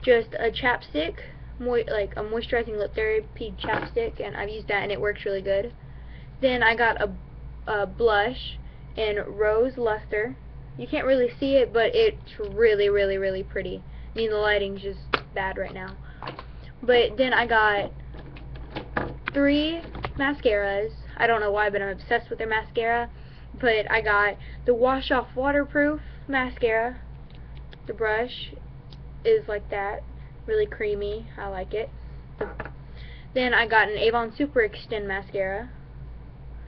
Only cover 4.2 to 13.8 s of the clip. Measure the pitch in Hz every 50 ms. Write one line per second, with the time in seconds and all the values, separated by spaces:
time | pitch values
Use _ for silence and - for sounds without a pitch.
4.2 | - 208 - - 202 202 214 220 208 - 208 202 190 202 202 - 202 208 208 -
5.2 | - 208 196 196 190 196 196 196 208 240 - - - - - - - - - -
6.2 | - - - - 269 262 254 247 233 226 233 226 240 226 226 - 208 202 190 -
7.2 | - - - - - - - - - - 214 208 202 190 190 - 233 226 208 202
8.2 | 202 233 262 - - - - - - - - - - - - - 220 214 208 208
9.2 | - - 202 202 214 214 214 220 240 262 254 262 240 220 214 214 - - 214 214
10.2 | 214 247 262 - - - - - - - - - 240 - - 294 - 254 269 262
11.2 | 247 240 240 - 285 269 269 277 247 - 202 226 220 208 - 220 226 214 214 -
12.2 | - - - - 214 202 196 202 233 226 214 202 202 202 202 202 202 196 196 190
13.2 | 196 190 190 190 196 - - 202 185 180 185 190